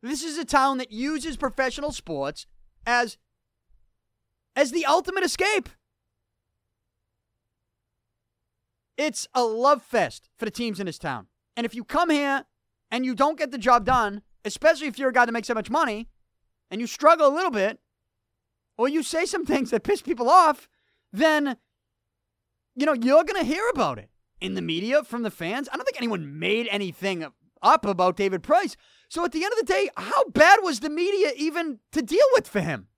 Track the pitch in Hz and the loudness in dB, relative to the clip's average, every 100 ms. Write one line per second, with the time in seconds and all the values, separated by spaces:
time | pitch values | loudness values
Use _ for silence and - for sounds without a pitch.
0 | 226 285 320 302 311 294 269 262 254 214 | -8 -8 -8 -8 -2 2 2 -2 -6 -6
1 | 269 311 320 269 269 - 262 269 294 262 | -6 -4 -6 -6 -6 -2 -4 -2 -8 -8
2 | - 151 139 151 - _ _ _ - 240 | -10 -6 -6 -8 -18 _ _ _ 0 0
3 | 233 - _ _ _ _ _ _ _ _ | 0 -6 _ _ _ _ _ _ _ _
4 | _ _ _ _ _ 254 277 320 294 320 | _ _ _ _ _ -8 -6 -4 -2 -2
5 | 359 381 359 - 381 415 - _ _ _ | -2 -4 -4 -2 -2 -2 -6 _ _ _
6 | _ _ _ _ _ _ _ _ _ _ | _ _ _ _ _ _ _ _ _ _
7 | _ _ _ _ _ _ _ _ _ _ | _ _ _ _ _ _ _ _ _ _
8 | _ _ _ _ _ _ _ _ _ - | _ _ _ _ _ _ _ _ _ -4
9 | 302 - - 262 240 220 262 285 _ 233 | -4 -4 -6 -2 0 2 2 2 _ -2
10 | 151 - _ _ 220 - 233 190 190 156 | -2 -6 _ _ -8 -6 -8 -6 -8 -8
11 | 160 123 95 _ _ - 233 226 226 294 | -8 -10 -12 _ _ -6 -6 -6 -4 0
12 | 339 302 277 277 - _ _ _ _ 233 | 2 2 0 -4 -6 _ _ _ _ -4
13 | 262 233 277 311 294 254 214 240 208 254 | -4 0 0 0 -6 -2 4 4 4 2
14 | 208 202 _ _ 214 - 302 311 294 220 | 2 -4 _ _ -12 0 2 2 -4 -2
15 | 269 247 240 233 220 226 - 269 302 302 | 0 2 2 0 -4 -6 -2 -2 -2 -4
16 | 233 _ _ _ _ _ _ 196 240 - | -12 _ _ _ _ _ _ -8 -8 4
17 | 302 330 294 294 370 226 196 - _ _ | 6 8 6 4 -2 0 -2 -4 _ _
18 | _ _ _ _ _ _ _ - 247 311 | _ _ _ _ _ _ _ -2 0 0
19 | 277 330 349 381 302 262 240 233 - 403 | -2 -2 -2 -4 0 0 0 -2 -2 -4
20 | - 247 240 349 330 285 _ _ _ _ | -2 -2 6 6 6 2 _ _ _ _
21 | _ 190 320 302 285 254 _ _ _ _ | _ 0 2 4 0 -6 _ _ _ _
22 | _ _ _ _ _ _ _ - 294 269 | _ _ _ _ _ _ _ -2 0 2
23 | 233 294 339 392 240 330 453 349 180 117 | 6 6 6 -2 -2 -2 -2 0 -2 -2
24 | 107 _ _ _ 185 190 170 165 214 285 | -14 _ _ _ -8 -6 -4 -4 0 0
25 | 254 240 220 - 170 233 262 285 508 311 | 0 -6 -6 -6 -6 -6 -8 -6 -6 -4
26 | 233 196 147 147 175 220 233 202 196 - | -4 -4 -8 -6 -2 -2 -2 -4 -6 -6
27 | 190 180 156 _ _ _ 196 311 208 185 | -6 -6 -8 _ _ _ 4 4 2 0
28 | 180 180 196 185 - 330 370 - _ _ | 0 2 -2 -2 0 0 0 -10 _ _
29 | _ 320 349 294 370 453 262 381 403 - | _ -6 -4 -2 -4 -2 0 0 0 -6
30 | 196 554 440 247 320 403 381 247 294 302 | -2 0 0 6 8 8 6 -2 -4 -2
31 | 359 403 349 269 302 311 330 247 _ 302 | -2 2 0 0 -4 -4 -6 -10 _ -6
32 | 226 339 539 494 - 208 165 131 92 | -2 4 6 4 2 -4 -4 -6 -10